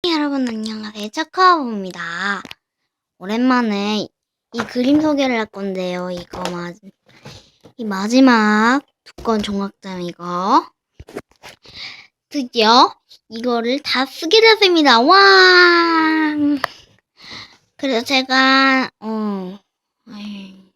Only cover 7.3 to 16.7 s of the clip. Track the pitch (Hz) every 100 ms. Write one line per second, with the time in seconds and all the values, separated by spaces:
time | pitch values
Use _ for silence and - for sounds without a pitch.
7.3 | - _ _ - _ 220 190 208 247 269
8.3 | 233 214 214 220 - - _ _ - -
9.3 | 220 202 196 196 _ 196 185 175 170 175
10.3 | 180 190 277 - _ _ _ - - _
11.3 | _ - - - - - - - _ _
12.3 | 294 247 240 214 240 339 - _ - _
13.3 | 226 240 240 226 269 - 254 269 - 320
14.3 | 440 453 440 403 339 294 226 262 381 392
15.3 | 381 370 359 349 339 339 330 320 311 311
16.3 | 302 294 294 -